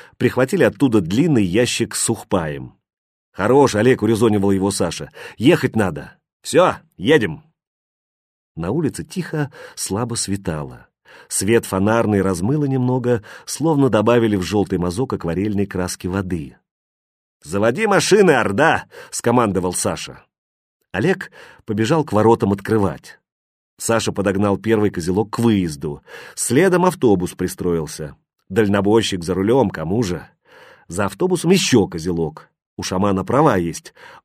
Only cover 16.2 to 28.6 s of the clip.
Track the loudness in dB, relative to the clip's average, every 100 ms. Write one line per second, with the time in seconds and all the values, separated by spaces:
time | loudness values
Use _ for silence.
16.2 | -4 -6 -8 -18 _ _ _ _ _ _
17.2 | _ _ -8 -2 0 0 2 2 4 4
18.2 | 6 4 2 2 2 0 -4 -20 -14 -6
19.2 | 0 2 2 0 -4 -4 -4 -6 -10 -16
20.2 | _ _ _ _ _ _ _ -2 0 -2
21.2 | -6 -18 -20 -20 -8 -2 0 0 0 2
22.2 | 4 4 2 -2 0 0 0 -4 -18 -20
23.2 | _ _ _ _ _ _ -2 -2 -2 -2
24.2 | -2 0 0 -2 0 0 0 -2 -4 -2
25.2 | -4 0 2 2 -2 -6 -10 -10 _ -20
26.2 | -20 -10 -2 2 2 4 0 2 2 2
27.2 | 0 -4 -6 -4 -2 -2 -4 -10 -14 -16
28.2 | _ _ _ 0